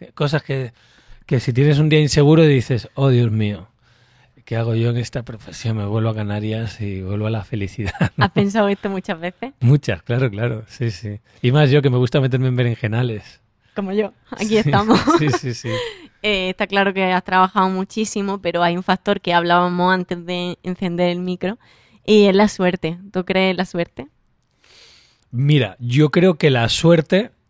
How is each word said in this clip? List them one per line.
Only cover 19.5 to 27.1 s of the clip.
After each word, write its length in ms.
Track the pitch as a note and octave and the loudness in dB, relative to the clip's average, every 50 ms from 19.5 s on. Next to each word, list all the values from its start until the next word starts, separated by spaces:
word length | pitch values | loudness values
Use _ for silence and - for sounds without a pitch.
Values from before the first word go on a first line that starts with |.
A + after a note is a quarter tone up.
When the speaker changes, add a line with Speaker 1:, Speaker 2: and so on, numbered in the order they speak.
| F3 F3 F3+ F3+ F3+ F3+ F3+ F#3 F#3 | 2 2 2 0 0 0 2 2 2
Speaker 2:
antes 320 | F3+ F3+ - F3+ F3 E3+ | 0 -2 -6 -8 -10 -8
de 320 | F3 F3+ F3 F3 F3+ - - - | -8 -8 -6 -6 -8 -8 -8 -8
encender 460 | F3+ F3+ - G3 F3 F3 F3 F3+ F3 | -10 -6 -6 -6 -4 -2 0 0 0
el 100 | F3 F3+ | -2 -2
micro, 380 | F3+ F#3 F3+ - F#3 F#3 A#3 - _ _ _ _ _ _ _ _ _ | -4 -6 -6 -4 -6 -6 -8 -8 _ _ _ _ _ _ _ _ _
y 200 | - G#3+ G#3+ G3+ | 4 6 6 6
es 100 | G3+ F#3 | 6 6
la 120 | G3 G#3 | 4 4
suerte. 500 | G#3 - - F#3 F3 F3+ - - D#3+ E3+ F3 G3 G3 | 2 2 0 0 0 0 -2 -4 -8 -8 -10 -12 -8
¿Tú 140 | - F#3+ F3+ | -6 -6 -4
crees 260 | - F#3+ F#3+ F#3+ F#3+ | -2 0 0 0 0
en 60 | F#3 | 0
la 80 | F3 F#3 | -2 -4
suerte? 420 | - - E3+ F3 - _ - C4+ D4+ _ _ _ _ _ _ _ _ _ _ _ _ _ - - - _ _ _ _ _ _ _ _ | -6 -6 -6 -6 -8 _ -14 -18 -18 _ _ _ _ _ _ _ _ _ _ _ _ _ -20 -20 -20 _ _ _ _ _ _ _ _
Speaker 1:
Mira, 440 | A#2+ A#2+ C#3 D3 D3+ C#3+ A#2 F#2+ - - | -4 -2 2 2 2 2 2 0 -4 -8
yo 320 | B2 A#2+ B2 D3 D3+ D3 | -6 -2 2 2 2 2
creo 240 | - F3 F3 F#3 D#3+ | 4 2 2 2 2
que 140 | - - D3 | 2 2 2
la 200 | B2+ A#2+ A#2 A2+ | 2 2 0 0
suerte, 640 | - - - E3 E3+ D#3+ D3+ - | 0 2 4 4 4 4 2 0